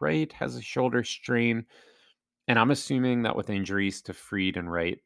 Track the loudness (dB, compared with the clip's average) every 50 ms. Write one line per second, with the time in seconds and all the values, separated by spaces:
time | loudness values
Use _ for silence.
0 | -2 0 0 0 -2 -4 -4 -6 -6 -6 -6 -8 -12 -6 -2 -2 0 2 0 0
1 | -2 -2 -6 -8 -4 -2 0 2 2 2 2 0 -4 -8 -14 -20 -20 -20 _ _
2 | _ _ _ _ _ _ _ _ _ 2 4 6 6 6 4 2 0 -2 0 0
3 | 2 2 2 2 2 0 0 -2 -2 -2 -2 -2 -2 0 0 0 0 0 -2 -4
4 | -8 -12 -12 -12 -10 -6 -4 -2 0 0 -2 -2 -4 -4 -2 -2 0 -2 -2 -6
5 | _